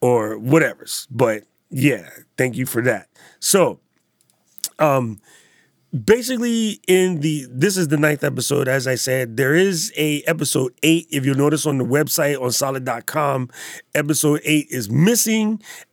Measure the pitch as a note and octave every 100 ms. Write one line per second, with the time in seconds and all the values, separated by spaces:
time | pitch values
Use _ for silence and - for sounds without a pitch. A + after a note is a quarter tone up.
0 | B2 A#2+ G#2+ G#2+ A#2+ D#3+ C3 - - -
1 | - A#2+ A#2+ G#2+ - _ _ C3+ C#3 A2+
2 | D#2+ - - - B2+ A#2 C3 A#2 B2 G#2
3 | - _ - - - G3 C#3+ F#2 _ _
4 | _ _ _ _ _ _ - - D#3 C3+
5 | A#2 G2+ _ - _ _ _ _ _ C3
6 | G#2+ A#3 A#3+ B3+ A#3+ A3+ A3 - - F#3
7 | F#3 E3 D#3 D3+ B2 B2+ F3+ F#3+ D#3 D3
8 | D3+ C#3+ C#3+ B2 A#2 C#3+ B2+ C3+ B2+ B2
9 | C3 C3 B2 A2+ C3+ D#3+ G3 E3+ - -
10 | D3+ D3 D#3 D#3+ D3 C3+ C3 - D#3 E3
11 | E3+ C#3+ C3 C3+ D3 D3+ D#3 C#3 A#2+ C#3
12 | C#3+ - C#3+ C#3 B2+ A2 C#3 C3+ B2+ A#2
13 | - D#3 C#3+ C3+ B2+ - - - - D3+
14 | D3 D3+ D3+ D3 - D3+ C#3+ C3 G#2 B2
15 | F3+ A#3+ A3+ A3 G#3+ A3 - - -